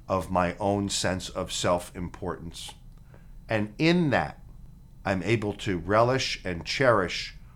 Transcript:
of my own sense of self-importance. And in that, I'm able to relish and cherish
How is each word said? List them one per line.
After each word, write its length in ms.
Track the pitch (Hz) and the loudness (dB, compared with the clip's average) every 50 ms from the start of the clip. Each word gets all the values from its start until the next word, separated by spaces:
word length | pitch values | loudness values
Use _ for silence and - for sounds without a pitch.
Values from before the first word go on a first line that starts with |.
| - - | -4 -2
of 220 | 98 92 87 - | -2 0 0 0
my 260 | 92 90 90 87 87 - | 2 2 2 2 0 0
own 300 | 104 98 101 104 101 98 | 0 0 2 2 0 0
sense 400 | - - - 95 92 - - - | -2 0 0 0 0 -2 -4 -6
of 240 | - 95 92 90 - | -6 -6 -6 -4 -4
self-importance. 1200 | - - 98 90 87 - - - 98 90 82 - - - 90 82 - 80 85 78 - - - - - - - - - - - - - - - - - - - | -2 2 2 2 2 0 -4 -8 -8 -8 -8 -8 -8 -6 -6 -6 -6 -8 -12 -12 -12 -14 -14 -14 -16 -18 -20 -20 -20 -20 -20 -20 -20 -20 -18 -18 -18 -4 -2
And 240 | 113 110 104 107 - - | 0 0 0 -2 -2 2
in 320 | 156 165 170 180 175 147 | 4 4 4 4 4 4
that, 300 | 120 92 78 67 - - - - - - - - - - - - - - - | 4 2 2 0 -4 -12 -16 -18 -18 -18 -18 -18 -18 -20 -20 -20 -20 -6 -2
I'm 180 | 95 98 92 82 | -2 -2 0 2
able 300 | 95 117 110 104 104 101 | 0 0 2 0 -2 -4
to 240 | - - 107 95 87 | -4 -4 -2 -2 -2
relish 600 | 78 87 101 110 120 120 131 127 - - - - - | 0 4 4 6 6 6 4 0 0 -2 -4 -6 -4
and 200 | 95 90 85 82 | -6 -6 -6 -6
cherish 720 | - - - 139 127 113 101 92 85 - - - - - - - - - | -6 0 4 6 6 6 6 4 0 -2 -6 -6 -8 -10 -14 -18 -18 -20